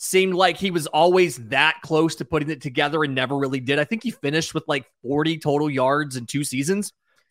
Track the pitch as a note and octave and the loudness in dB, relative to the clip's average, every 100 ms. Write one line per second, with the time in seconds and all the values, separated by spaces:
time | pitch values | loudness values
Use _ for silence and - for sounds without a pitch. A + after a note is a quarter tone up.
0 | - F#3+ F#3+ F3+ F#3 E3 F#3+ E3+ D3 D3+ | 0 2 2 4 2 2 -2 -2 0 4
1 | F3 F#3 F3 - A2 C3+ D#3 - - D#3 | 6 6 4 0 -2 2 2 0 -2 2
2 | D#3+ - C#3+ D#3 D3 D#3 C#3+ B2+ D3 D#3 | 2 -2 -4 -2 -2 -6 -4 -2 0 0
3 | D3 C3 B2+ C#3 C3+ C3+ B2 C#3+ D3 A3+ | 0 0 -2 -2 -2 -2 0 0 0 -4
4 | A#3 - C#3+ D#3 D#3+ D#3+ D#3 C#3+ - _ | -6 -6 -2 -2 -2 -6 -2 -4 -4 _
5 | A#2 C#3+ D#3+ D#3+ D3 C#3+ D3+ C3 C3 C#3+ | -4 0 0 -2 0 0 0 0 2 2
6 | D3+ B2+ A#2 C#3+ C#3+ B2+ C#3 G3+ G3 _ | -2 -8 -6 -4 -4 -2 0 -2 -4 _
7 | _ _ _ | _ _ _